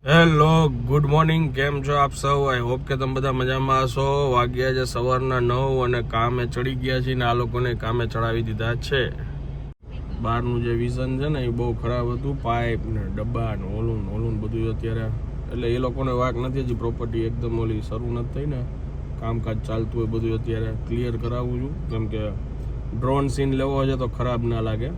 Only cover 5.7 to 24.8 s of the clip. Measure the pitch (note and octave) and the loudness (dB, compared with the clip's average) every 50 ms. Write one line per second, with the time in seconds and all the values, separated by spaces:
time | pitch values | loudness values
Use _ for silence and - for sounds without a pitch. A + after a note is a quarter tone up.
5.7 | C3 C3 B2+ B2 B2 A#2+ A2+ - - A2+ A2+ A#2+ B2 B2 B2 A#2+ - B2 B2 C3 | 2 2 2 2 2 0 -2 -2 0 0 2 2 0 0 -2 -2 -2 -2 -2 -2
6.7 | C3 B2+ B2 C3 C3 C3 B2+ B2+ B2+ B2 B2 A#2+ A#2 A#2+ B2 A#2+ A2 B2 B2 B2 | -2 -2 -2 0 0 0 0 0 0 0 2 2 2 2 0 0 0 0 0 0
7.7 | A#2+ A2+ - A2 A2+ A#2+ A2+ A2 - A2+ A2+ A2+ A2+ A#2 A#2 A2+ A2 G#2+ A2 A2+ | 0 -2 -2 -2 0 0 -2 -2 -2 -2 0 0 0 0 -2 -2 -2 -2 -2 -2
8.7 | A#2+ A#2+ - - C#3+ C3+ A#2+ - - - - - - - - - - - - - | -2 -2 -2 0 0 0 0 0 -2 -6 -8 -8 -8 -8 -8 -8 -8 -8 -10 -12
9.7 | - _ - - - - - - - - A2+ A2+ A#2 A#2+ B2 A#2+ B2 A#2+ A#2 A#2+ | -14 _ -16 -12 -10 -10 -8 -8 -6 -4 -2 -2 0 0 0 0 -2 -2 0 0
10.7 | A#2 A#2 A#2 A#2+ A#2+ B2+ C3 C3 C3 C3 C#3 D3+ D3+ C#3 B2+ A#2+ A#2 A#2 A#2+ A#2+ | 0 0 0 -2 -2 -2 -2 -2 -2 -2 0 0 0 0 0 -2 0 0 0 -2
11.7 | A#2 A2+ - A#2 B2 B2 A#2+ A#2+ A#2+ A#2+ C3+ C#3 C#3 C3+ - A#2+ A#2 A#2 A#2+ A#2+ | -2 -2 -2 -2 -2 0 0 0 -2 -2 -2 -4 -4 -2 -2 -2 0 0 0 0
12.7 | A#2 A2 - A2+ A2 G#2+ G2+ F#2+ G2 G#2 G#2+ A2+ A#2 A#2 A2+ A2+ G#2+ G2 F#2+ F#2 | -2 -2 -2 -4 -4 -4 -2 -4 -4 -4 -4 -2 -2 -2 -2 -2 -2 -4 -4 -4
13.7 | G#2 A2 A2+ A#2 A2+ G#2+ G2+ G2 G#2 A2 A2+ A#2 A2+ G#2+ G#2+ A2 A2+ A2+ A2+ A2+ | -4 -2 -2 -2 -2 -2 -2 -4 -4 -2 -2 -2 -2 -2 -4 -4 -2 -2 -2 -2
14.7 | A2 - - A2+ A2+ A2+ A2+ A2 A2 - - - - - - - - A#2+ A#2+ A#2 | -2 -2 -2 -2 -2 -2 -2 -4 -4 -4 -6 -6 -6 -8 -8 -6 -6 -4 -2 0
15.7 | A#2+ B2 C3 B2+ A#2+ C3 C3+ C3 B2+ B2 B2 B2+ B2 A#2+ B2 C3 C3 C#3 C3 B2 | 0 0 0 -2 -2 -2 -2 0 0 0 0 0 0 -2 -2 -2 -2 -2 -2 -2
16.7 | A#2+ A2 A2+ A#2 A#2 - B2 A2+ A2+ A2+ A2+ A2+ A2+ A#2 A#2+ A#2 A2+ A2+ A2+ A2+ | -2 -2 -2 -2 -2 -2 -4 -4 -2 -2 -2 -2 -2 -2 -2 -2 -2 0 0 0
17.7 | A2+ G#2+ G#2+ - A#2+ A#2 A#2+ B2 A#2 A#2+ A#2+ A#2 - C3+ C#3 D3+ D3 B2+ B2 - | -2 -2 -4 -4 -6 -4 -4 -4 -4 -4 -4 -4 -4 -4 -2 -2 -2 -2 -4 -4
18.7 | - - - - - - - - - - - A2+ A2+ A#2+ A2+ A2+ A2 G#2+ - - | -6 -6 -8 -8 -6 -8 -8 -8 -8 -6 -4 -4 -2 -2 -2 -2 -4 -4 -4 -4
19.7 | A2+ A2 A2+ A2 - A#2+ A2+ A2 A2+ A2+ A2+ A2+ A2 A2+ - - A2+ A2 A2+ A2+ | -2 -2 -2 -2 -2 -2 -2 0 0 -2 0 0 -2 -2 -2 -2 -2 -2 -2 -2
20.7 | A2 A2+ - - A#2 A#2+ A#2+ A#2 A#2 A2+ A2+ A#2 A#2 B2 B2 B2 B2 B2 B2+ C#3 | -4 -4 -4 -2 -2 -2 0 -2 -2 -2 -2 -2 -2 -2 -2 -2 -2 -2 -2 -4
21.7 | - - - - A#2 A2 A2 G#2 G#2+ A2 G#2 G#2 G2+ G2+ - - - - - - | -4 -4 -4 -4 -2 -2 -2 -2 -2 -2 -2 -2 -4 -4 -6 -6 -6 -6 -6 -6
22.7 | - - - - - A2+ B2 - C3+ C#3+ C#3 C#3 - C#3+ C#3 C3+ C3+ C3 C3+ C#3 | -6 -6 -6 -6 -6 -2 0 2 2 2 2 0 0 0 2 2 2 2 2 2
23.7 | C#3 C3+ C3+ C3+ C3 B2+ C3 A#2+ - - B2 B2 A#2+ A#2 A#2+ A#2 A#2 A2+ A2 A2 | 2 2 2 2 2 0 0 -2 -2 -2 0 0 0 0 0 0 0 0 0 0
24.7 | A2 A2 | 0 -2